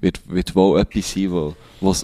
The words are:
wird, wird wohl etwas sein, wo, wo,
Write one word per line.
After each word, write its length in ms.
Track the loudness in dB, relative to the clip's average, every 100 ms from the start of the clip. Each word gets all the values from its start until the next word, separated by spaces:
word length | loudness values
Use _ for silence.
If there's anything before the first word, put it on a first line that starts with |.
wird, 200 | -4 -4 -6
wird 260 | -4 -2
wohl 260 | 2 4 4
etwas 320 | 2 -2 -6
sein, 160 | -4 -2
wo, 240 | -2 -4 -8 -20 -4
wo, 140 | -2 -2